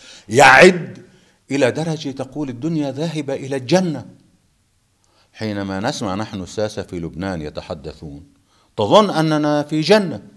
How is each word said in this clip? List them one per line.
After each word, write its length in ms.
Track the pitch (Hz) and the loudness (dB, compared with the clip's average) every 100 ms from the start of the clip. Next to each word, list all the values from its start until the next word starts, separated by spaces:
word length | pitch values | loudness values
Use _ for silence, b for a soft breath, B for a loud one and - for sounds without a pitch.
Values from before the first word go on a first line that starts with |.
| B B B | B B B
يعد 760 | 113 139 131 180 180 - - - b b b b | 6 8 10 8 6 -4 -14 -20 b b b b
إلى 200 | 139 127 | 0 0
درجة 400 | 139 165 151 143 | 0 -4 -6 -8
تقول 380 | 131 131 135 143 | -8 -10 -8 -10
الدنيا 440 | 120 156 160 143 | -8 -6 -4 -6
ذاهبة 420 | 127 165 156 139 | -6 -6 -6 -6
إلى 220 | 135 135 135 | -8 -6 -6
الجنة. 520 | 123 180 185 139 101 - _ _ _ _ _ _ _ _ b b b | 2 2 2 -4 -10 -20 _ _ _ _ _ _ _ _ b b b
حينما 480 | - 110 101 98 95 | -10 -8 -6 -6 -4
نسمع 340 | 113 151 107 | -4 -4 -6
نحن 280 | 95 107 101 | -6 -6 -10
الساسة 400 | 87 - 107 - | -10 -6 -6 -6
في 160 | 92 90 | -10 -8
لبنان 420 | 82 71 98 90 | -10 -8 -8 -6
يتحدثون، 840 | 76 80 - 85 73 73 80 71 - _ b b b - | -8 -12 -12 -12 -12 -14 -16 -18 -20 _ b b b -4
تظن 340 | 104 180 202 | 4 4 4
أننا 520 | 151 160 151 151 147 | 2 0 0 0 -2
في 180 | 143 156 | -2 -2
جنة 420 | 156 214 185 120 - | 2 2 2 -8 -14